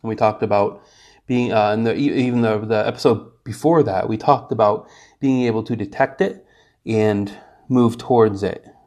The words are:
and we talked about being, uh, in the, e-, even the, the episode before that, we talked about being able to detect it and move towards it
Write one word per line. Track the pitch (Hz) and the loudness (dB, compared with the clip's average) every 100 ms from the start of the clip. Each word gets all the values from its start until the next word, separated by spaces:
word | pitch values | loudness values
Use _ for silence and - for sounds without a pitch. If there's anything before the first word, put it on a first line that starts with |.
and | 113 | -6
we | 107 | 0
talked | 110 107 | 0 0
about | 107 104 104 - _ _ - _ - | 0 0 0 -4 _ _ -20 _ -4
being, | 123 120 | -2 0
uh, | 110 104 | 2 2
in | 107 | 0
the, | 113 98 | -2 0
e-, | 143 - 127 | 0 0 0
even | 120 | 0
the, | 113 107 | 0 -2
the | 107 110 104 | -2 -2 -2
episode | 113 135 110 - _ | 0 0 0 -4 _
before | - 107 151 165 | -14 -4 2 2
that, | 110 95 - | 2 -2 -4
we | 110 | -2
talked | - 131 - | 0 0 0
about | 117 104 107 - - - _ | 0 2 0 -8 -20 -20 _
being | 139 131 120 | -2 0 0
able | 110 | -2
to | 113 113 | -4 -6
detect | 101 - 135 - | -6 -2 -4 0
it | 196 - _ _ _ _ - | -4 -4 _ _ _ _ -4
and | 110 107 101 101 - - _ - | 0 2 0 -4 -10 -20 _ -2
move | 127 117 113 | 2 2 0
towards | - 120 110 98 | 0 4 4 2
it | 95 - - _ | -6 -6 -16 _